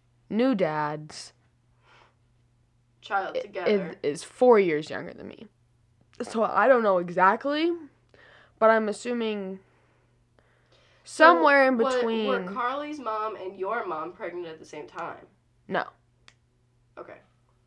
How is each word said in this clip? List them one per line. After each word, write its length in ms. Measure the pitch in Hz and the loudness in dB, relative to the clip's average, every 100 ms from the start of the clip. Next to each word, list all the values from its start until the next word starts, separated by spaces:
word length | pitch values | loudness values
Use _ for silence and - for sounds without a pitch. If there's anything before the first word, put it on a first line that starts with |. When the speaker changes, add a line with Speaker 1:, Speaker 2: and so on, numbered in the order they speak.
| _ _ - | _ _ -6
Speaker 1:
new 260 | 214 262 214 | 0 2 2
dad's 800 | 160 151 151 151 151 - - _ _ _ _ _ _ _ _ _ _ _ _ _ _ _ _ _ | 0 -2 -4 -6 -12 -18 -20 _ _ _ _ _ _ _ _ _ _ _ _ _ _ _ _ _
Speaker 2:
Child 340 | - 196 180 - | -6 -4 -4 -6
Speaker 1:
i-, 40 | |
Speaker 2:
together. 560 | 208 196 180 208 170 - | -8 -4 0 0 -2 -6
Speaker 1:
is, 200 | 147 151 | -6 -6
is 20 | |
four 340 | - - 254 220 | -6 2 4 6
years 300 | 185 151 156 | 4 0 -4
younger 240 | - - | -10 -12
than 140 | - 98 | -14 -16
me. 200 | - - _ _ _ _ _ _ - | -18 -20 _ _ _ _ _ _ -14
So, 200 | 240 226 208 | -8 -2 0
I 220 | - 233 | 2 4
don't 120 | 247 | 4
know 160 | 214 180 | 4 2
exactly, 720 | 175 180 185 220 285 294 339 339 285 _ _ _ - - _ - | 0 2 4 4 0 0 -2 -2 -10 _ _ _ -20 -20 _ 2
but 120 | 220 | 4
I'm 160 | 226 214 | 4 0
assuming 720 | 208 240 240 220 208 190 190 _ _ _ _ _ _ _ _ _ _ _ _ _ _ | -6 -6 -4 -4 -4 -8 -12 _ _ _ _ _ _ _ _ _ _ _ _ _ _
Speaker 2:
So, 220 | - - 320 | -6 6 8
Speaker 1:
somewhere 420 | 339 302 277 262 | 8 6 6 4
in 100 | 247 | 4
Speaker 2:
wa-, 140 | 262 | 2
Speaker 1:
between. 340 | 254 233 226 214 | 0 0 -2 -2
Speaker 2:
were 160 | 196 185 | -2 -4
Carly's 480 | 247 247 285 294 302 | -6 -4 -6 -8 -10
mom 360 | 233 220 - 196 | -8 -6 -6 -8
and 240 | 185 196 | -12 -8
your 260 | 190 233 196 | -6 -6 -6
mom 280 | 156 165 | -8 -10
pregnant 340 | 185 190 175 165 | -12 -12 -12 -12
at 100 | 160 | -16
the 60 | - | -18
same 220 | 151 - | -18 -16
time? 400 | 180 165 - - _ _ _ - | -12 -12 -14 -20 _ _ _ -8
Speaker 1:
No. 160 | 185 - _ _ _ _ _ _ _ _ _ _ - | -6 -6 _ _ _ _ _ _ _ _ _ _ -20
Speaker 2:
Okay. 200 | 175 - _ _ _ _ | -20 -20 _ _ _ _